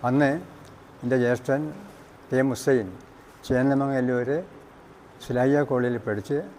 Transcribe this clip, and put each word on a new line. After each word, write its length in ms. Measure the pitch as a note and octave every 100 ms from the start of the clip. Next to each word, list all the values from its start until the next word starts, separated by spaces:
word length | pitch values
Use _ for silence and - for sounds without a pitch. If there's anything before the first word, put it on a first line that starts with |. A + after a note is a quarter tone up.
| B2
അന്ന് 220 | C3 C#3+ D#3 F#3 - - - - -
എൻ്റെ 140 | B2 B2+
ജ്യേഷ്ഠൻ 360 | A#2+ A#2+ - C#3 D3+ F3 - - - - -
കെ 100 | B2+
എം 60 | C3+
ഹുസൈൻ 360 | B2 - C3 G2 F#2 - - - - -
ചേന്നമംഗല്ലൂർ 840 | B2+ C3+ C#3 C#3 C3+ B2+ B2 B2 D3 F#3 - - - - - - -
സുലൈയ 340 | - B2 C3 C#3+ C#3+
കോളേജിൽ 320 | B2+ B2 A#2+ A2+
പഠിച്ച് 300 | G#2 G2 D3 G3